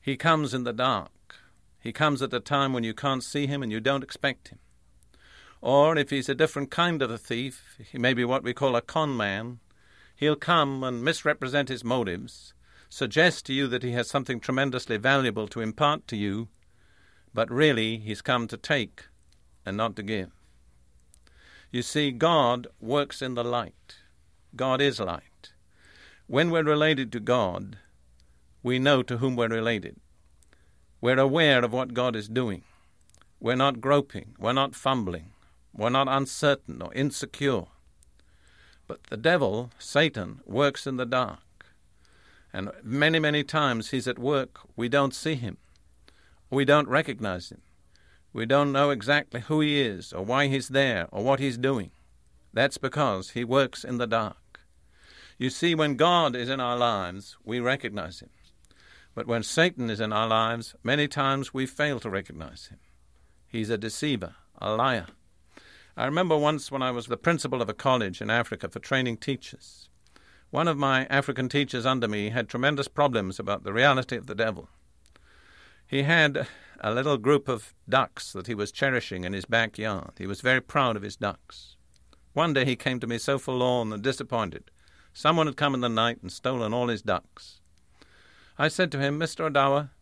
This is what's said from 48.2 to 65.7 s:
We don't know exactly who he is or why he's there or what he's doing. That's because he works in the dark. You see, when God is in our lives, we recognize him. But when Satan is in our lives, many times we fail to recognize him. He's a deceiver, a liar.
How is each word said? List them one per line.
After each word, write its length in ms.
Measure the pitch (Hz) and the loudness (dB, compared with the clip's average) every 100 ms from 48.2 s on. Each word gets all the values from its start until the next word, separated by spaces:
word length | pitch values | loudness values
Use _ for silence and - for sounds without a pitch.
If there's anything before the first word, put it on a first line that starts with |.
| _ | _
We 140 | 117 113 | -6 2
don't 240 | 139 143 | 4 4
know 200 | 139 143 | 4 2
exactly 500 | 135 107 147 - 120 | 2 0 0 0 -10
who 200 | 113 156 | -2 0
he 180 | 151 147 | 2 2
is 320 | 127 95 - | 0 -2 -10
or 120 | - | -8
why 220 | 98 131 143 | -2 0 2
he's 220 | 135 127 | 0 0
there 400 | 131 135 104 82 | 2 2 0 -2
or 140 | 95 | -2
what 160 | 117 135 | 0 2
he's 180 | 139 120 | 0 0
doing. 320 | 131 131 90 _ _ _ _ _ _ | 0 0 -4 _ _ _ _ _ _
That's 260 | 110 139 - | 0 0 0
because 520 | 135 151 139 95 95 | -4 0 0 0 -4
he 120 | 120 | -8
works 400 | 120 131 135 - | 0 2 2 -2
in 160 | - 123 | -8 -4
the 80 | 120 | 0
dark. 540 | 113 107 - _ - _ _ _ _ - - - _ | 0 -2 -8 _ -20 _ _ _ _ -20 -20 -20 _
You 120 | 127 | -4
see, 240 | - 170 | 0 0
when 220 | 165 151 127 | 2 0 4
God 400 | 160 175 156 123 | 4 6 2 0
is 120 | 120 | -4
in 120 | 135 | -2
our 160 | 123 123 | -2 2
lives, 600 | 120 104 90 95 - - | 2 2 -4 -8 -16 -18
we 160 | - 120 | -6 -2
recognize 600 | 120 135 117 104 82 82 | 0 -2 -4 -6 -8 -12
him. 100 | - _ - _ _ _ - - - | -20 _ -20 _ _ _ -20 -20 -16
But 140 | - 117 | -10 -2
when 160 | 117 | -2
Satan 480 | 107 - 180 175 120 | -2 2 2 2 -4
is 80 | 104 | -4
in 140 | 110 | -2
our 160 | 107 113 | 0 2
lives, 480 | 113 113 117 113 - | 2 2 -2 -8 -8
many 240 | 117 143 143 | -2 0 0
times 440 | 147 135 135 135 | 0 0 0 -4
we 140 | 131 131 | -4 -6
fail 320 | - 147 127 | -2 -2 -2
to 100 | 110 | -4
recognize 580 | 98 98 76 80 - - | -6 -6 -12 -14 -14 -20
him. 100 | - _ _ _ _ _ _ _ | -20 _ _ _ _ _ _ _
He's 220 | 117 107 | -6 -2
a 60 | 113 | -2
deceiver, 600 | 110 - 151 123 90 - _ - | -2 -4 -2 -2 -4 -12 _ -8
a 120 | 101 | -4
liar. 360 | 110 131 117 87 - _ _ _ - - | 0 0 0 -4 -18 _ _ _ -20 -20